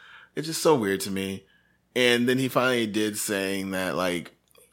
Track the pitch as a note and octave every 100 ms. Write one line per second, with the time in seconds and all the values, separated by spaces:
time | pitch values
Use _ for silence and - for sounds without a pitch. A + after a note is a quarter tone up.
0 | - - - - D#3 D#3 F3+ D3+ G2+ G2
1 | G2+ F#2+ F#2+ G2 - _ _ _ _ A#2+
2 | B2 A#2+ B2 B2+ C3 C3+ B2+ B2 A2 G#2
3 | G#2+ G#2 - G2+ F#2+ G2 F#2+ F#2+ F#2 D2+
4 | F2+ F2 D#2 _ _ _ _